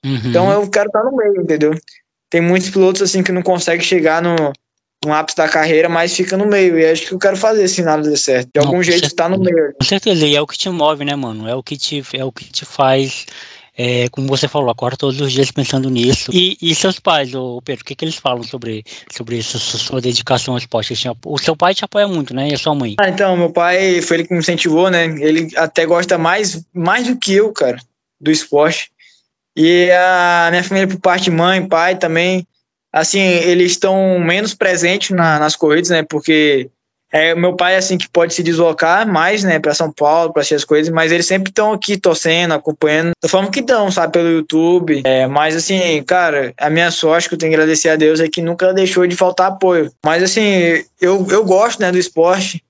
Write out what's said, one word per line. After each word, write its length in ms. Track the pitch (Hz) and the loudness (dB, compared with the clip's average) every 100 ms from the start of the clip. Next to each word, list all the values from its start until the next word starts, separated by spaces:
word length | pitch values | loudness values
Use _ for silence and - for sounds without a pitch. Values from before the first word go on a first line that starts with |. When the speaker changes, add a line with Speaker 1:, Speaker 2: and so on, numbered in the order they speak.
Speaker 1:
Uhum. 160 | 139 135 | -4 -4
Speaker 2:
Então 260 | 120 123 190 | 0 2 2
eu 180 | 202 202 | 2 0
quero 220 | 202 208 | -2 0
tá 140 | 208 | -2
no 100 | 233 | -2
meio, 280 | 262 208 196 | 0 0 0
entendeu? 300 | 165 151 151 160 - - _ _ _ | 0 0 0 -2 -10 -20 _ _ _
Tem 100 | 170 | 0
muitos 300 | 170 185 185 | 2 0 0
pilotos, 320 | 196 185 190 | 2 2 2
assim, 200 | 190 190 | -2 0
que 100 | 185 | -2
não 100 | 185 | -2
conseguem 420 | 175 180 170 170 | 0 -2 0 -2
chegar 380 | - 185 156 160 | 0 2 2 2
no, 120 | 175 165 151 139 _ _ _ _ | 0 0 -2 -4 _ _ _ _
no 80 | 151 | -4
ápice 240 | 151 156 - | -2 -2 -2
da 120 | 156 | 0
carreira, 400 | 160 156 160 165 | 2 2 2 2
mas 280 | 165 170 - | 0 -2 -2
fica 200 | 185 190 | -2 0
no 100 | 208 | 0
meio, 320 | 202 185 165 | 2 2 4
e 60 | |
é 80 | 160 | 2
isso 140 | 160 - | 2 -2
que 60 | |
eu 40 | 190 | -2
quero 180 | 196 190 | 0 0
fazer, 320 | 220 220 185 | 0 2 0
se 140 | 180 | 0
nada 200 | 165 151 | 0 0
der 140 | 151 147 | 0 -2
certo. 300 | - 127 127 | 0 -2 0
De 60 | 147 | 0
Speaker 1:
Não, 40 | 143 | 2
Speaker 2:
algum 120 | 180 | 2
Speaker 1:
com 40 | |
Speaker 2:
jeito 320 | 175 175 147 | 2 0 0
tá 140 | - 170 | -2 -2
no 80 | 190 | 0
Speaker 1:
certeza. 180 | 185 165 | 0 0
Speaker 2:
meio. 140 | 147 | -2
Speaker 1:
Com 100 | - | -2
certeza, 420 | 143 196 - 175 151 | -2 0 0 2 2
e 80 | 147 | 2
é 40 | |
o 60 | 147 | 0
que 120 | - | -6
te 100 | 190 | -6
move, 340 | 175 151 151 | 0 0 0
né, 100 | 143 | -4
mano? 320 | 143 127 110 110 | -6 -6 -8 -8
É 60 | |
o 80 | 127 | -8
que 140 | - 143 | -8 -10
te, 260 | - 147 131 | -8 -8 -8
é 100 | 127 | -8
o 80 | 131 | -8
que 120 | - - | -10 -12
te 140 | - | -12
faz 600 | - - 135 135 135 - - - - - - - | -12 0 2 2 0 -6 -14 -20 -20 -20 -20 -8
É, 280 | 123 123 123 | -4 -2 -2
como 180 | 131 135 | -4 -4
você 220 | 135 143 | -2 -2
falou, 200 | 147 127 | -2 -2
acorda 260 | 117 123 127 | -2 -4 -4
todos 240 | 139 135 | -4 -2
os 100 | 139 | -4
dias 220 | 127 135 | 0 0
pensando 360 | - 135 135 131 | -2 -4 -2 -2
nisso. 440 | 123 120 - - | 0 0 0 0
E, 240 | 185 185 196 | 0 0 -2
e 140 | 165 | -4
seus 240 | 160 196 190 | 0 -2 0
pais, 340 | - 160 135 | 0 0 -2
ô, 300 | 131 127 123 | -6 -8 -10
Pedro, 180 | 127 127 | -10 -10
o 20 | |
que 100 | - | -10
que 100 | 139 | -8
eles 120 | 160 160 | -8 -4
falam 260 | 135 123 | -4 -4
sobre, 420 | 117 131 117 110 107 - - | -6 -10 -8 -10 -12 -20 -18
sobre 300 | - 117 120 | -16 -8 -8
essa 180 | 113 120 | -6 -8
su-, 220 | - 117 | -6 -6
sua 220 | - 131 | -6 -4
dedicação 540 | 123 120 117 127 - | -2 -4 0 -2 -2
ao 40 | 123 | -6
esporte? 320 | - 117 107 | -4 -6 -4
Eles 80 | 117 | -6
te 60 | 127 | -6
apo-, 260 | 117 - | -8 -6
o 60 | 147 | -4
seu 180 | - 156 | -2 0
pai 200 | 180 190 | 0 0
te 80 | |
apoia 240 | 202 208 208 | -4 -2 0
muito, 260 | 175 135 | -2 -4
né? 140 | 123 143 | -4 -4
E 60 | |
a 40 | 143 | -4
sua 160 | 156 | -2
mãe? 220 | 147 120 104 | -2 -2 0
Speaker 2:
Ah, 100 | 196 | -2
então, 280 | 190 196 180 | 0 0 2
meu 140 | 170 | 0
pai 520 | 170 170 180 190 180 | 0 2 2 2 0
foi 140 | - 165 | 0 -2
ele 100 | 165 | 0
que 80 | |
me 60 | 180 | -2
incentivou, 500 | 160 170 175 160 190 | -2 -2 0 2 2
né? 140 | 175 165 151 | 2 0 0
Ele 280 | 151 160 160 | 0 0 0
até 320 | - 160 - 160 | -2 -2 0 0
gosta 320 | 175 180 180 | 0 0 0
mais, 420 | 165 196 202 160 - | 2 0 -2 -6 -12
mais 320 | 180 170 220 247 | -4 0 0 0
do 100 | 247 | -4
que 180 | - | 0
eu, 180 | 196 220 | 2 2
cara, 260 | 214 131 123 - _ _ _ | 0 -2 -2 -10 _ _ _
do 120 | 147 | -2
esporte. 580 | 156 - 147 151 165 - _ _ _ _ _ _ - | -2 0 2 2 0 -10 _ _ _ _ _ _ 0
E 320 | 160 175 180 | 4 4 4
a 560 | 180 180 180 175 175 170 | 4 4 4 4 2 2
minha 140 | 175 | 0
família, 240 | 185 190 190 | 0 -2 -2
por 120 | 185 | 0
parte 240 | 190 180 | 0 2
de 60 | 185 | 0
mãe, 340 | 165 175 185 | 0 2 0
pai 320 | 190 165 175 185 | 0 0 0 0
também, 480 | 170 165 180 185 175 _ _ _ _ | -2 0 0 -2 -6 _ _ _ _
assim, 280 | 156 160 196 | -2 0 0
eles 500 | 190 175 170 175 180 | 2 2 2 4 2
estão 480 | 175 196 190 190 180 | 2 0 2 2 0
menos 360 | 175 180 214 | 0 0 -2
presentes 560 | - 196 175 175 202 - | -4 -2 0 0 -2 -2
na, 280 | 185 165 151 | 0 2 2
nas 160 | 151 | 0
corridas, 360 | - 156 151 170 | 0 0 2 2
né? 120 | 170 | -2
Porque 640 | 156 151 156 156 151 135 127 _ _ _ _ | -2 -6 0 2 4 0 -2 _ _ _ _
é, 240 | 151 160 | 0 0
meu 220 | 165 175 180 | 2 0 0
pai, 180 | 180 | 0
assim, 220 | 190 190 180 | 2 0 -4
que 100 | - | 0
pode 280 | 175 170 | 0 0
se 80 | 170 | 0
deslocar 680 | 170 165 170 156 160 185 220 | -2 2 2 2 2 2 2
mais, 340 | 170 170 208 | 0 0 0
né, 160 | 196 160 | 0 0
pra 140 | 151 | 0
São 180 | - 160 | -2 -4
Paulo, 400 | - 147 160 165 | 0 2 2 2
pra 120 | 151 | -2
assistir 140 | 143 151 | 0 -2
as 80 | |
coisas, 280 | 139 151 160 | 2 0 2
mas 180 | 165 160 | 0 2
eles 140 | 170 | 0
sempre 260 | 165 190 190 | 0 -2 -2
tão 220 | - 214 | 0 0
aqui 240 | 208 - 202 | -2 -4 -2
torcendo, 560 | 269 160 165 165 175 | 0 0 0 0 0
acompanhando, 600 | 151 - 156 151 156 170 175 | -2 -4 -2 0 2 0 -2
da 60 | 165 | 0
forma 200 | 190 202 | 0 0
que 120 | 202 | -4
dão, 280 | 240 240 202 | 0 0 2
sabe, 220 | 190 160 | 0 0
pelo 160 | 170 170 | 0 2
YouTube. 720 | 165 156 160 165 180 160 143 | 0 0 0 2 2 2 -2
É, 220 | 131 131 131 | 2 2 2
mas, 300 | 143 156 160 | 0 0 -2
assim, 460 | 160 190 175 156 | -2 -2 0 -2
cara, 500 | 135 180 170 147 127 - | 0 0 2 0 -4 -4
a 100 | 151 | -2
minha 220 | 160 170 | 0 0
sorte, 360 | - 160 165 165 | 0 2 2 0
que 80 | |
eu 40 | 160 | -4
tenho 120 | 160 | 0
que 60 | 156 | 2
agradecer 320 | 156 156 165 | 2 2 0
a 80 | 156 | 2
Deus, 240 | 156 160 | 2 2
é 80 | 160 | 0
que 140 | 170 | -2
nunca 320 | 170 170 185 | -4 0 0
deixou 320 | 190 185 185 180 | 2 0 2 0
de 100 | 175 | 2
faltar 320 | 185 185 185 | 0 2 0
apoio. 420 | 190 190 175 151 _ | 2 0 2 -2 _
Mas, 180 | 147 165 | 0 0
assim, 640 | 185 226 208 190 170 160 - _ | 0 0 2 2 2 0 -4 _
eu, 260 | 180 196 190 | 0 2 2
eu 140 | 202 202 | 2 4
gosto, 340 | 185 233 220 | 2 2 0
né, 100 | 190 | 0
do 80 | 180 | 0
esporte. 640 | 180 - 165 190 190 170 _ | -2 0 2 2 -2 -8 _